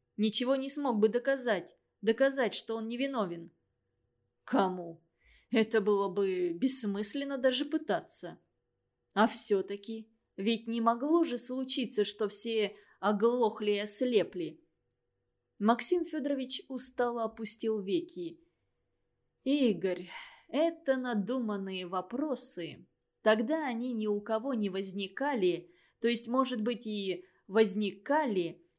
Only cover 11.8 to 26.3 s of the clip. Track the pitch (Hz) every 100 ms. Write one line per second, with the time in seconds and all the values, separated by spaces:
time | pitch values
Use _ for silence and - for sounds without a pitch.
11.8 | 226 - 202 - 214 - 233 220 208 -
12.8 | - - 196 208 226 247 220 214 208 208
13.8 | 208 - 254 226 - 180 156 - _ _
14.8 | _ _ _ _ _ _ _ - 208 240
15.8 | - 359 330 311 277 277 262 - - 262
16.8 | - - 240 240 220 226 220 - 220 220
17.8 | 190 180 - - 170 - _ _ _ _
18.8 | _ _ _ _ _ _ - 294 254 175
19.8 | 185 175 180 - - - - 269 330 330
20.8 | - 262 254 220 190 262 226 202 190 190
21.8 | 180 185 180 247 302 247 - - 160 131
22.8 | - _ _ _ 220 220 233 320 294 226
23.8 | 247 226 214 208 208 220 254 240 202 185
24.8 | 196 185 190 190 285 262 185 165 - _
25.8 | _ _ 233 233 226